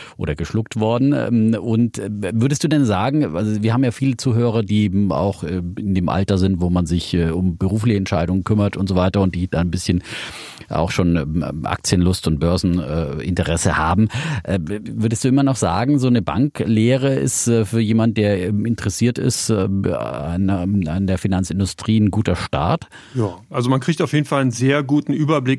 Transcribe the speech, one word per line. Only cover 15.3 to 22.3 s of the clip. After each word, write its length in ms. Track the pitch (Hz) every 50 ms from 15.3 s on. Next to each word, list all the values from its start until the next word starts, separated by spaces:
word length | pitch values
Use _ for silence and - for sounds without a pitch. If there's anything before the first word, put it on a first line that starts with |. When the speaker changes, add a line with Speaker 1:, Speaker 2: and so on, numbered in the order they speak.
| 131 139 139
Speaker 1:
noch 140 | 135 123
sagen, 420 | - 104 85 85 98 120 139 147 135
so 80 | 127
eine 140 | 127 123 117
Banklehre 920 | 87 73 73 101 139 147 - - 78 95 113 107 113 120 135 127 135 139 147
ist, 340 | 139 139 127 - - - 120
äh, 160 | 117 113 107
für 160 | - 113 113
jemand, 340 | 113 104 113 113 113 113 101
der, 320 | 110 104 104 101 92 92
ähm, 180 | 95 104 104 107
interessiert 520 | 117 113 - - 101 - - 117 123 120
ist, 320 | - - 127 - - - -
äh, 180 | 110 101 95 98 98 98 - 92
an, 580 | 80 55 - - - - 71 80 87 92 98 95
an 580 | 98 90 87 98 104 98 85 78 82 95 98
der 100 | 92 95
Finanzindustrie 840 | 92 - 98 92 90 92 - 87 98 98 - - - - - 110 110
ein 100 | 107 98
guter 280 | 90 107 104 101